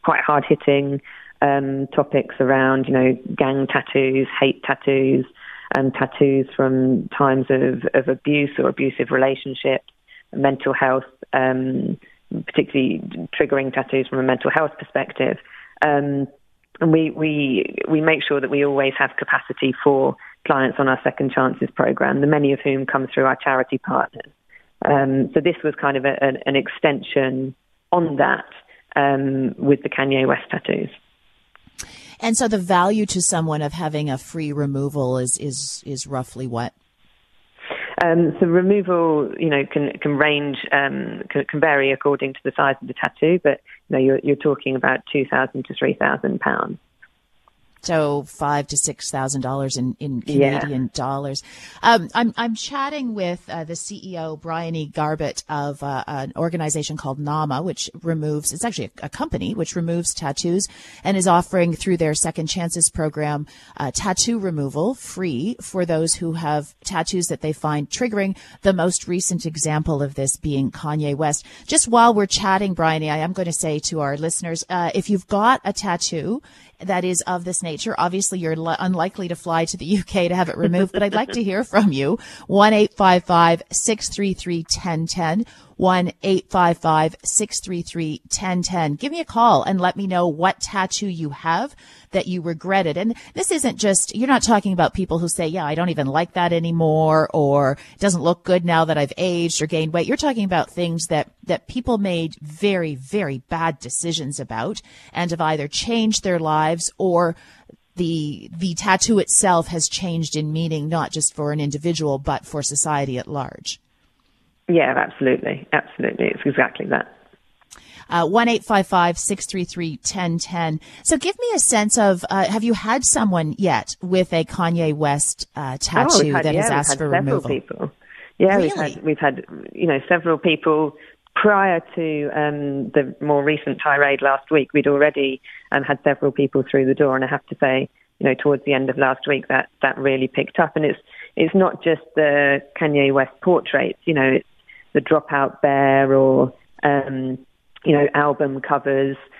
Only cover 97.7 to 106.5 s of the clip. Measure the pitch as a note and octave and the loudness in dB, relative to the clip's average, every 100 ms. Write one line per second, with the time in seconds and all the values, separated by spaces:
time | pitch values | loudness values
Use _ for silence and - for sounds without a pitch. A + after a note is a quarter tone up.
97.7 | D3 - - G3+ F3 D#3+ F3 - F3+ E3+ | 0 -8 -4 0 2 0 0 2 0 4
98.7 | E3 D#3+ D3+ C#3+ - F#3 F3 E3+ - D#3 | 2 2 2 -2 -2 -2 0 -2 -2 -2
99.7 | E3 D#3+ E3+ E3+ C#4 D4+ A#3+ G3 F3 - | -2 0 0 0 0 0 0 0 0 0
100.7 | - F3 E3 - D#3 - _ - E3 - | -2 -4 -2 -2 -2 -2 _ -4 -4 -4
101.7 | B3 B3 A3+ G3 F3 E3 - D3 D#3 G3+ | -6 -2 0 0 -2 -4 -8 -18 -4 0
102.7 | F#3+ E3 C#3 C3+ G#3 E3 C3+ - E3 E3 | 0 -2 -6 -6 -4 -4 -6 -6 -2 -2
103.7 | D3+ A#2+ - E3+ D#3+ C3+ B2 A#2+ A2+ B2+ | -2 -6 -6 -4 -4 -6 -8 -8 -6 -6
104.7 | A3 - - - - F3 E3 D#3+ D#3 D3 | -8 -14 -20 -12 -6 -4 0 0 0 -4
105.7 | - G3+ A#3 A3 G#3+ F#3+ F3 D#3+ | -6 -2 0 2 0 0 0 2